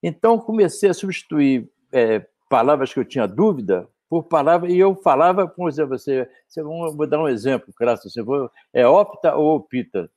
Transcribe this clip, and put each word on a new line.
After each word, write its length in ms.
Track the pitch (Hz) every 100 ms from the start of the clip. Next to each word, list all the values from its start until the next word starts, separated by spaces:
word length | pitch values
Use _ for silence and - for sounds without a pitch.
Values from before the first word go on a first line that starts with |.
Então, 380 | 170 160 226 233
comecei 520 | 226 220 190 - 202
a 40 |
substituir, 720 | 175 196 180 - 156 139 131 107 _ _
eh, 320 | 131 113 110 - _ _
palavras 460 | - 123 147 135
que 60 | -
eu 40 |
tinha 220 | 120 135 104
dúvida 640 | 107 214 160 98 92 - _ _
por 140 | 165
palavra, 460 | 160 160 143 170 175
e 80 | 180
eu 160 | 190
falava, 520 | 190 180 135 170 185 180
por 220 | - 175
exemplo, 300 | 139 147 127
você, 280 | - 131 123 _ _
você, 140 | -
vou, 340 | 151 165 165 151
vou 100 | 151
dar 140 | 151
um 80 | 156
exemplo, 460 | 120 120 131 -
Crasso, 340 | - 117 117 98
você 140 | 120
vou, 280 | 110 139 127 _ _
é 140 | 120 123
"opta" 480 | 165 208 - 165
ou 220 | 143 151 156
"opita"? 540 | - 127 117 98 85